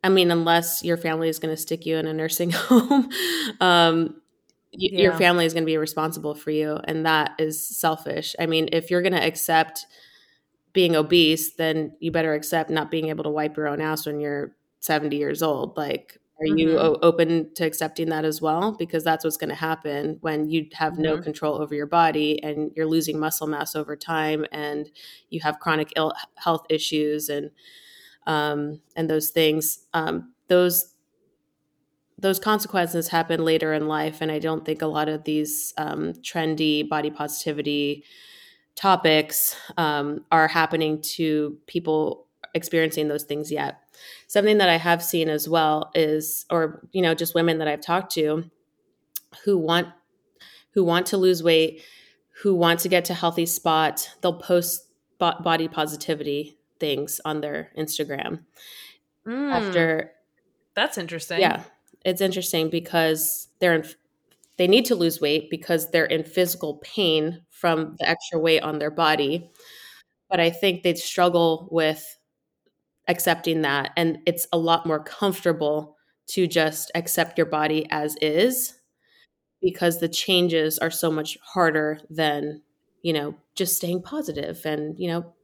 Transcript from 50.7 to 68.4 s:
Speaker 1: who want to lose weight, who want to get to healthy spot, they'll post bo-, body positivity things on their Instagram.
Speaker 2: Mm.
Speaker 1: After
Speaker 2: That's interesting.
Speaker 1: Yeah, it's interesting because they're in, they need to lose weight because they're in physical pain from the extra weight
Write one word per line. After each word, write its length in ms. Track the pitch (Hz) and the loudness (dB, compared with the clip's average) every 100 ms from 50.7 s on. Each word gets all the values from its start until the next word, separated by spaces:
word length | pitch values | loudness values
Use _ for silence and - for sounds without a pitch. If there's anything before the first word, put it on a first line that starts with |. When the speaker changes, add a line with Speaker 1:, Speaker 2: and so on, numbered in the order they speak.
Speaker 1:
who 100 | 202 | 2
want 220 | 170 170 185 | 4 2 2
to 100 | 196 | 2
lose 260 | 185 175 | 4 4
weight, 380 | 165 160 160 160 - - _ _ _ - | 4 4 4 -2 -20 -20 _ _ _ -4
who 140 | 202 185 | 0 4
want 240 | 170 170 | 4 4
to 80 | 175 | 2
get 160 | 180 175 | 0 0
to 80 | |
healthy 320 | 175 170 170 170 | -2 -2 0 -2
spot, 640 | - 170 160 156 - - - | -2 2 2 2 -2 -10 -2
they'll 180 | 180 170 | -2 -2
post 480 | - 175 175 - _ _ _ _ | 0 0 0 -8 _ _ _ _
bo-, 200 | 170 - | -2 0
body 240 | 170 165 160 | -2 0 -2
positivity 880 | - 151 151 - 151 151 143 151 _ _ _ | -4 -4 -4 -6 -4 -4 -6 -8 _ _ _
things 420 | 151 135 147 - 156 | -4 -2 -4 -6 -4
on 160 | 151 | -4
their 300 | 151 147 160 - | -4 -8 -10 -8
Instagram. 640 | 156 160 143 139 - 165 _ _ - - - _ _ _ 220 | -6 -4 -6 -6 -6 -8 _ _ -20 -20 -20 _ _ _ -10
Speaker 2:
Mm. 240 | 247 285 | -6 -2
Speaker 1:
After 600 | 247 202 175 165 160 - _ _ _ _ _ _ - | -2 0 2 2 0 -4 _ _ _ _ _ _ -4
Speaker 2:
That's 220 | 285 220 | -4 -4
interesting. 420 | 165 165 - 170 | -8 -10 -6 0
Speaker 1:
Yeah, 240 | 170 - - _ _ _ | 2 0 -8 _ _ _
it's 180 | 185 180 | -4 0
interesting 480 | 190 180 175 165 160 | 0 0 -2 -2 0
because 760 | 165 170 170 160 156 - - - _ | -2 -2 2 2 2 -2 -4 -10 _
they're 160 | 180 160 | 2 2
in, 100 | 156 - _ _ _ _ _ - | 0 -18 _ _ _ _ _ 0
they 100 | 180 | 6
need 180 | 226 247 | 6 4
to 100 | 208 | 2
lose 240 | 170 165 | 2 2
weight 280 | 147 151 151 | 0 0 -2
because 420 | 165 - 165 160 | -10 -2 -2 2
they're 140 | 165 156 | 0 2
in 180 | 165 | -2
physical 520 | 156 - 180 - 160 143 | -2 0 0 -2 -8 -8
pain 580 | - - 180 156 156 170 _ | -10 -2 2 2 0 -6 _
from 460 | - 170 160 156 - | -4 0 0 -4 -4
the 80 | - | -2
extra 300 | 165 - | -2 -4
weight 220 | 165 | 0